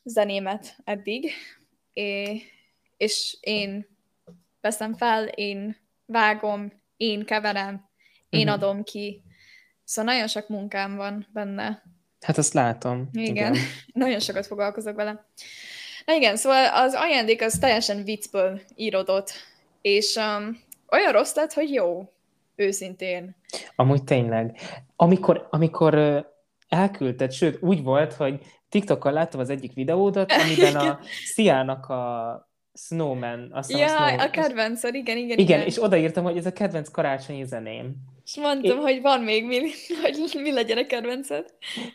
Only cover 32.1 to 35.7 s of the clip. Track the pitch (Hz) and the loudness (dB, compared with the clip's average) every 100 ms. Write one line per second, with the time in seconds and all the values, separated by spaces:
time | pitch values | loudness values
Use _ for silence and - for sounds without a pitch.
32.1 | 120 117 117 _ _ _ - - 165 151 | -4 -6 -8 _ _ _ -20 -8 -4 -2
33.1 | 127 120 120 123 127 131 285 302 311 294 | -2 -6 -8 -8 -8 -4 0 2 4 2
34.1 | - 277 320 302 226 220 233 240 269 233 | 2 0 0 0 0 -2 -2 -4 -4 -4
35.1 | 233 240 220 180 151 180 | -4 -2 2 6 4 4